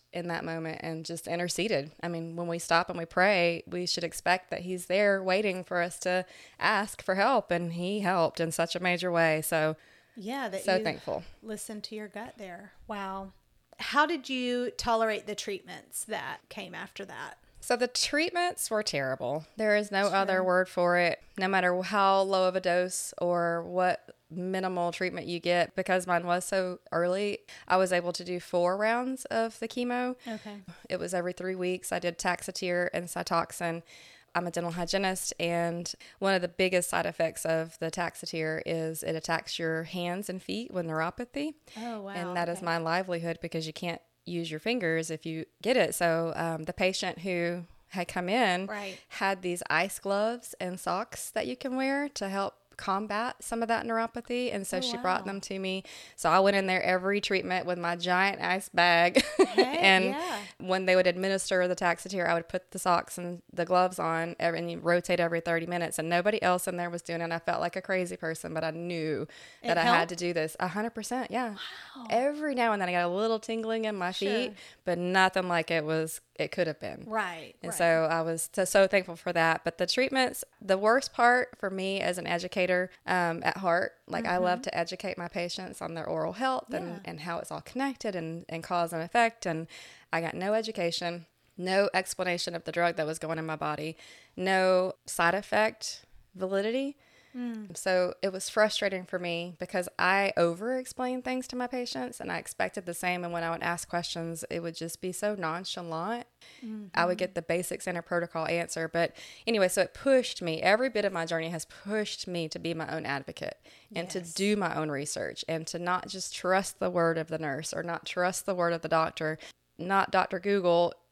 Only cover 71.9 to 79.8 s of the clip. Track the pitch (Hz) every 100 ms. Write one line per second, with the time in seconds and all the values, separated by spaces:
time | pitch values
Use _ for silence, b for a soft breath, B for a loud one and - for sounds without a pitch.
71.9 | 277 226 226 277 294 302 247 233 202 180
72.9 | 175 175 185 226 220 - 226 220 226 220
73.9 | 202 180 185 202 220 247 202 B B -
74.9 | 175 180 190 185 190 180 170 165 165 151
75.9 | 160 160 - _ - 151 - 165 147 92
76.9 | 69 220 220 185 165 135 - 175 165 170
77.9 | 160 156 165 165 165 - - 185 202 190
78.9 | 196 180 165 180 175 165 160 165 -